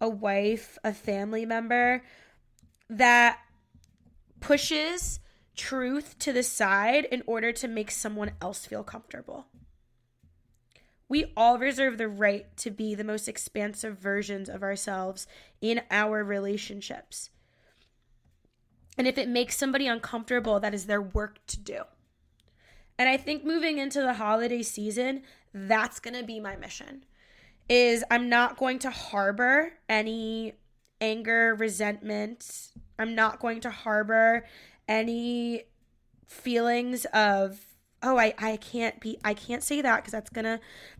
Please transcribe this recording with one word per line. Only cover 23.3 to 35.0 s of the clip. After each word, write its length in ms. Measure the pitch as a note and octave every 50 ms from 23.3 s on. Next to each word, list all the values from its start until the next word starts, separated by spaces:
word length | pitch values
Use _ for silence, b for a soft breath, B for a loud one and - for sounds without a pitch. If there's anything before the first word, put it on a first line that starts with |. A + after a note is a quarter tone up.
| D4+ D4 -
moving 320 | D4+ D#4+ E4+ D#4 E4 D#4 C#4+
into 220 | C4+ C#4 C4 C#4+
the 140 | C4+ B3+ B3
holiday 480 | G#3+ G#3+ G#3 G#3+ A3+ A#3 A#3+ A#3+ A#3+
season, 600 | A3+ - - - G#3 G#3+ G#3 A#3 B3 C4 C4+ C4+ C4+ B B B B B
that's 480 | - G3+ G3 F#3+ A3 A3 A3 A3+ - -
gonna 240 | - A#3 B3 B3 A#3+
be 160 | G#3+ A3+ A3
my 160 | G#3+ G3 G3
mission, 480 | F#3+ - G3+ - - - - C4+ C4+ - b b b b b b b b b b b b -
is 340 | A#3+ B3 B3 A#3+ A#3 A#3 A3+ -
I'm 200 | A#3 A#3+ B3 A#3+
not 260 | A#3+ A#3+ A#3+ B3 -
going 220 | - C4 C4 B3+ C4
to 100 | - C4
harbor 840 | B3 - - - - G3+ G3 G3 G3+ G3+ B3 B3 C4 D4 D#4+ E4+ - - _ -
any 640 | A3 G#3+ G#3+ A3 A3+ A3+ A3 A3 A3+ A3+ A3+ A3 - _ _ _ _ _ _ _ _ _
anger, 520 | A3 A3 A3 A3+ A3+ A3+ A3+ A#3 A3+ A3+ A3+
resentment. 1160 | G#3+ A3+ A3 F#3+ F3 G#3+ G#3 G#3 G#3 - G#3+ G#3 G#3 G#3 G#3+ A#3+ - - - - - - - _ - - - _ -
I'm 160 | A3 A3+ A#3
not 260 | A3+ A3 A3 G#3+ A3
going 200 | - A#3+ A3+ A3+
to 100 | A#3 B3
harbor 760 | G#3 - - A3+ G#3+ G#3+ G#3+ G#3 A3 A3+ A3+ A3+ A3+ A#3 A#3 B B B B B B B B -
any 760 | G#3+ A3